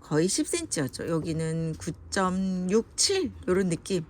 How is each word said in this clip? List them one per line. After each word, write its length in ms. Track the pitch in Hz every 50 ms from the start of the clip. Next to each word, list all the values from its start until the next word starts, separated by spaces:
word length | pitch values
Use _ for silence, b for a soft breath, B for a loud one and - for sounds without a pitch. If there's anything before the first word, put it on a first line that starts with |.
거의 260 | - - 156 147 165
십 220 | 190 - - 302 -
센치였죠. 600 | - 349 330 311 - 165 143 127 - - - 156
여기는 680 | 165 160 151 165 160 160 160 160 160 165 165 160 156
구 160 | - - - 160 - - -
점 580 | - 202 190 185 180 190 190 190 185 180 180 185
육, 280 | 190 226 220 - -
칠 340 | - - - 403 381 359 233 190 - -
요런 220 | - 180 185 196 185
느낌. 360 | 170 156 - - 196 180 160 -